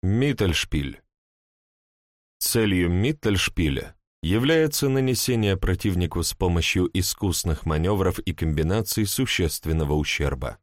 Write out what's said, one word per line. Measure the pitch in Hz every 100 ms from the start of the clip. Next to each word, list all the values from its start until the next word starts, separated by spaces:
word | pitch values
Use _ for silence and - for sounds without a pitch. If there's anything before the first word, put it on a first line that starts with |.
Миттельшпиль. | 92 110 139 131 98 80 - 78 69 - _ _ _ _ _ _ _ _ _ _ _ _ _ _
Целью | - 120 110 90 87
Миттельшпиля | 90 120 151 113 98 - - 80 67 - - _ _
является | 80 104 131 160 156 - 139
нанесение | 135 131 123 - 120 104 95
противнику | - 90 107 90 87 87
с | 82
помощью | - 90 85 - 92 90 95
искусных | 92 - 101 85 - 78 -
манёвров | 78 85 101 92 -
и | -
комбинаций | 85 82 76 80 104 110 -
существенного | 104 - 131 - 85 - - 80 73
ущерба. | 76 73 - 73 65 65 -